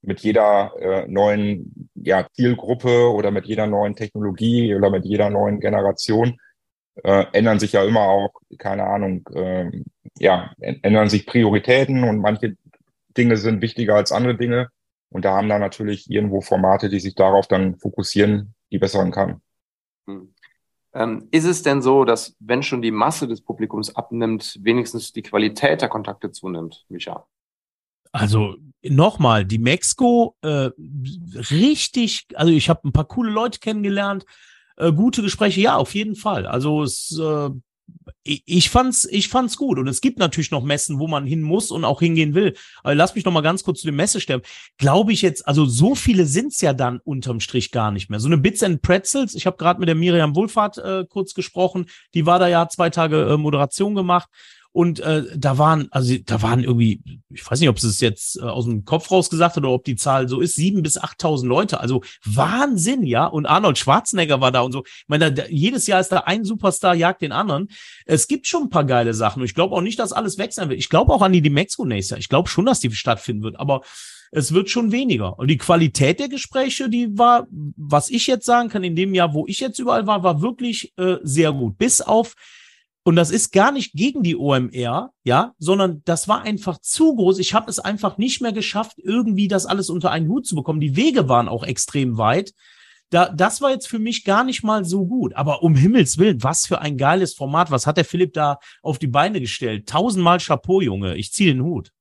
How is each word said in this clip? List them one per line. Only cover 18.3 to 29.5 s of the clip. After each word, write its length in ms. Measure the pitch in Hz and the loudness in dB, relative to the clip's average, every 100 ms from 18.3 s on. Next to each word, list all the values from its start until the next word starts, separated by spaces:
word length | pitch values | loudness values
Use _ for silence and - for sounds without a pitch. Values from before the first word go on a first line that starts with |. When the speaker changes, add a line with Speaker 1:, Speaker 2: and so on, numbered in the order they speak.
| 104 104 _ _ | 2 -4 _ _
Speaker 1:
die 80 | 98 | -2
besseren 340 | 95 98 92 | -2 0 0
kann. 280 | 98 95 90 _ _ _ _ _ _ - | 0 -4 -4 _ _ _ _ _ _ -18
Speaker 2:
Hm. 280 | 98 95 _ _ _ _ _ _ - | -16 -18 _ _ _ _ _ _ -6
Ähm, 320 | 120 107 - | -6 -6 -2
ist 140 | 160 | 0
es 180 | 160 165 | 0 0
denn 200 | 147 139 | 0 2
so, 240 | 127 139 123 | 4 4 4
dass, 300 | 113 - _ | 2 -2 _
wenn 220 | 107 123 | -4 -4
schon 180 | 139 127 | -2 -2
die 100 | 113 | -2
Masse 380 | 110 123 - 135 | 0 -2 -2 -6
des 140 | 113 | -8
Publikums 520 | _ - 110 107 107 | _ -8 -6 -6 -8
abnimmt, 640 | - - 117 113 110 - - | -10 -8 -4 -4 -4 -8 -6
wenigstens 500 | 101 120 120 120 - | -2 0 -2 -8 -12
die 80 | - | -14
Qualität 640 | - 104 107 107 143 156 | -4 -2 -2 -2 -4 -2
der 80 | 120 | -4
Kontakte 420 | 110 104 101 98 | -6 -10 -12 -14
zunimmt, 540 | - 95 85 82 - _ | -12 -12 -10 -12 -16 _
Micha? 380 | 92 - 85 _ _ _ _ _ _ _ _ _ | -16 -14 -16 _ _ _ _ _ _ _ _ _
Speaker 3:
Also, 440 | 123 107 107 104 - 147 _ | -4 0 0 0 -6 -20 _
nochmal, 640 | - 139 160 - 131 110 | -2 2 2 2 2 2
die 140 | 95 | 0